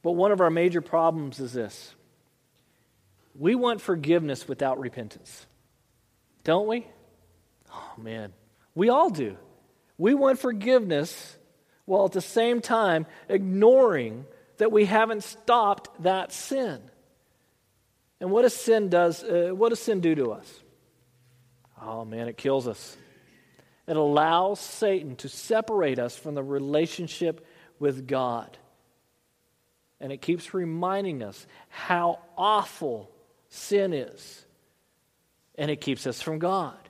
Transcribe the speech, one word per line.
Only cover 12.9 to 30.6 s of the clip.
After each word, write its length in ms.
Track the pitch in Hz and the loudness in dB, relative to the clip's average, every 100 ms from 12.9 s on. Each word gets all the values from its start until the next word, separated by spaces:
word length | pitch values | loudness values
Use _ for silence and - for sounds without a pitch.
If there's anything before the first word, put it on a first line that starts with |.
| 160 160 - - | 0 -2 -14 -4
ignoring 960 | 196 190 190 220 262 247 160 113 113 139 - _ _ | -2 0 4 8 8 6 2 -4 -10 -16 -20 _ _
that 140 | 214 | 2
we 140 | 214 202 | 4 4
haven't 380 | 220 220 214 | 4 2 -2
stopped 800 | - - - 240 202 202 - - | -8 -8 2 4 4 0 -6 -4
that 280 | 170 190 - | -2 0 -4
sin. 500 | - - 269 240 127 117 _ _ _ _ _ _ _ _ _ _ _ _ _ | -12 -6 -4 -4 -8 -16 _ _ _ _ _ _ _ _ _ _ _ _ _
And 100 | 180 | 0
what 140 | 208 | 4
does 120 | 240 - | 4 2
sin 340 | - 220 196 | 2 2 4
does, 340 | 175 170 165 | 4 4 0
uh, 280 | - 175 175 | -2 0 0
what 160 | 185 226 | 2 0
does 100 | 226 | 2
sin 200 | - 202 | -2 0
do 140 | 170 151 | 2 2
to 160 | 123 | 0
us? 320 | 107 - - _ _ _ _ _ _ _ _ _ _ _ - | -4 -14 -20 _ _ _ _ _ _ _ _ _ _ _ -16
Oh, 240 | 110 113 110 | -12 -10 -10
man, 220 | 113 117 | -8 -10
it 100 | 113 | -4
kills 300 | 135 135 120 | 0 0 -2
us. 280 | 104 - - - _ _ _ _ _ _ _ - | -8 -14 -20 -20 _ _ _ _ _ _ _ -4
It 100 | 156 | 0
allows 600 | 147 147 156 170 190 202 | 4 4 4 4 2 -2
Satan 560 | - - 214 190 151 127 | -10 -2 0 0 -4 -12
to 120 | 139 | -14
separate 680 | - - 220 220 214 156 123 | -14 -2 -2 0 0 0 0
us 160 | 120 - | -4 -8
from 200 | 156 143 | -10 -8
the 80 | |
relationship 1040 | 135 139 139 151 165 - 170 - 175 156 - - - _ | -4 -4 0 0 0 -4 -10 -4 -4 -4 -14 -20 -20 _
with 280 | 143 131 127 | -4 -4 -6
God. 500 | 135 127 117 107 - _ _ _ _ _ _ _ _ _ _ _ _ _ _ | -4 -2 -4 -10 -20 _ _ _ _ _ _ _ _ _ _ _ _ _ _
And 80 | 135 | -14
it 100 | 139 | -8
keeps 320 | - 175 - | -4 -4 -4
reminding 680 | 190 | -6